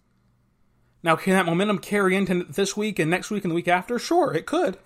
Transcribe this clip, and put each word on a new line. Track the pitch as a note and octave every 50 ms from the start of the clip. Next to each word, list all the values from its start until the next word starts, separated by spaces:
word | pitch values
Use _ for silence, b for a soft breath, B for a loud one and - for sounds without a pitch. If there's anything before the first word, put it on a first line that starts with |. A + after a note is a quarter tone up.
| _ _ _ _ _ _ _ _ _ _ _ _ _ _ _ _ _ _ _ _ -
Now, | - D#3+
can | - - F#3+
that | F#3 G3 F#3
momentum | E3+ E3 F3 G3+ G#3+ G#3 F3
carry | - - G#3 G#3 G3 F#3 F#3
into | G3 G3 - F#3+ F3+ F3
this | - C#3+ - G3 F#3+ -
week | G#3 G#3 G#3+ G3 -
and | E3 D3+
next | E3+ F3+ F3+ -
week | G#3+ G3+
and | - F3+
the | D#3+
week | F3 E3
after? | F3+ F3 F3+ F3+ - A#3+ A#3
Sure, | - - D#4+ F4 E4+ -
it | - E3 E3+
could. | - C#4 E4 F4+ A#3 F3+ - -